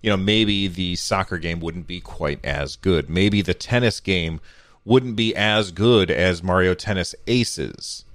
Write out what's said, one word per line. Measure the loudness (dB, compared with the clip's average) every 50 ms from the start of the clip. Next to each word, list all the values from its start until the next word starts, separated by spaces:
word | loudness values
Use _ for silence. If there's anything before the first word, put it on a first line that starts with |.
you | 2 0
know, | 0 2
maybe | 2 4 4 4 4 2 2 0 -2 -4
the | -4 -4 -4 -4 -4
soccer | -4 -4 -2 -2 -2 -2 -2 -4 -6
game | -4 -4 -6 -4
wouldn't | -6 -6 -8 -8 -10
be | -10 -12 -12
quite | -12 -14 -8 -4 -2 -2 -2 -4 -4
as | -6 -4 -4 -4 -6 -8 -4
good. | 0 2 2 2 0 0
Maybe | 0 2 2 4 4 2 2
the | 0 -2
tennis | -4 -2 -2 0 2 2 2 0 -2
game | -4 -2 -2 -2 -2 -4 -6 -8 -12 -16 -20 -20 -20 _ -20 _ _
wouldn't | 4 4 4 4 2 -4
be | -2 -2 -2 0
as | 0 0 2 2 2 0 -2
good | -2 0 4 4 6 6 4 4
as | 2 2 2 2 2 0
Mario | -2 0 2 4 4 2 2
Tennis | 0 -2 -4 -2 -2 -2 -4 -8 -12 -4 0
Aces | 0 0 0 0 -2 -6 -6 -8 -8 -12 -14 -14 -14 -14 -16 -20 -20